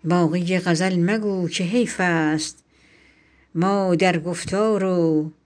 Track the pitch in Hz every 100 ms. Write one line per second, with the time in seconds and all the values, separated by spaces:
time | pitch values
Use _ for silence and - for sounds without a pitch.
0 | 156 180 165 175 170 185 185 160 185 185
1 | 175 220 214 190 175 - 175 233 220 -
2 | 180 165 156 156 156 - _ _ _ _
3 | _ _ _ _ _ 165 185 202 190 170
4 | 185 175 160 170 - 190 220 208 190 180
5 | 165 156 156 -